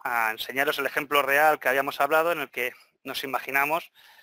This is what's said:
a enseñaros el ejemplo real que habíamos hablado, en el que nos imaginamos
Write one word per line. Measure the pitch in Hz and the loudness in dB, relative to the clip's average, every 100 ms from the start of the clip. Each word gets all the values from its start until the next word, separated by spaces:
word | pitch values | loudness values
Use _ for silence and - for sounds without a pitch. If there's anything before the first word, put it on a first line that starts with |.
a | 135 120 110 | -4 0 0
enseñaros | 110 - 127 143 143 | -2 -6 -2 -2 0
el | 135 | -4
ejemplo | 151 139 143 | -4 0 2
real | 131 139 156 151 | 4 4 4 4
que | 131 | 2
habíamos | 135 139 - | 0 0 -2
hablado, | 143 156 165 | 2 2 2
en | 165 | -2
el | 135 | -6
que | - 123 - _ _ | -6 -6 -8 _ _
nos | 135 127 139 | -12 -8 -6
imaginamos | 127 - 139 143 165 - _ - - | -6 -2 -2 0 -2 -6 _ -20 -20